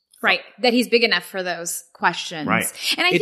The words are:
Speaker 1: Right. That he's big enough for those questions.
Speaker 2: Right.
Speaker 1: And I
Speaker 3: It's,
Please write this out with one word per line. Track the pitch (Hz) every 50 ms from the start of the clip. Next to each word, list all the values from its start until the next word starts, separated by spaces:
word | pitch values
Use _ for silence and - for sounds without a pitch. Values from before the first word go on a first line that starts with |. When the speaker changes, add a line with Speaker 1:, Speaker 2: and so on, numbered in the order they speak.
| _ _ _ _
Speaker 1:
Right. | - 208 185 - - - - - 202
That | 247 226
he's | 254 233 233
big | 226 240 247
enough | 226 196 175 -
for | - - 190 185
those | 180 170 165 170 170 - - - _ _
questions. | - - 156 165 - - - 175 160 147 101
Speaker 2:
Right. | 107 113 101 - - - - - - -
Speaker 1:
And | 330
I | 359
Speaker 3:
It's, | 180 175